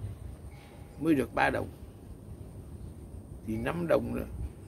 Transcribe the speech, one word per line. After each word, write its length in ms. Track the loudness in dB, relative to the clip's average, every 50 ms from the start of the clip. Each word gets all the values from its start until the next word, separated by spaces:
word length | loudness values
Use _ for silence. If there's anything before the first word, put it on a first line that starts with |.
| -6 -6 -6 -6 -8 -10 -10 -10 -10 -12 -12 -12 -16 -14 -14 -14 -14 -12 -6 0
mới 140 | 6 6 8
được 200 | 8 6 4 6
ba 140 | 6 6 6
đồng. 180 | 6 4 0 0 -6 -10 -14 -14 -14 -14 -12 -12 -12 -12 -12 -12 -10 -10 -10 -12 -10 -12 -12 -10 -10 -10 -10 -10 -10 -10 -12 -10 -10 -10 -10 -10 -12 -8 -4 -2
Thì 100 | 0 0
năm 300 | 0 0 0 2 4 6
đồng 280 | 6 6 6 4 0
nữa, 100 | -2 -2 -2 -4 -4 -4 -4 -6 -8 -10